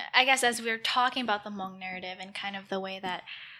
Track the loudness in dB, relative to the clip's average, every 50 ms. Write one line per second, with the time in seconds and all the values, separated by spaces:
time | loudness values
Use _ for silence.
0 | 0 2 4 6 6 6 6 6 6 4 4 2 0 -2 -2 0 0 0 2 4
1 | 4 4 2 0 0 0 0 0 -2 -4 -8 -8 -8 -8 -8 -8 -8 -8 -6 -6
2 | -6 -8 -8 -8 -10 -10 -10 -8 -6 -6 -6 -6 -6 -4 -4 -2 -2 -4 -4 -4
3 | -4 -4 -4 -4 -6 -8 -12 -12 -14 -14 -16 -18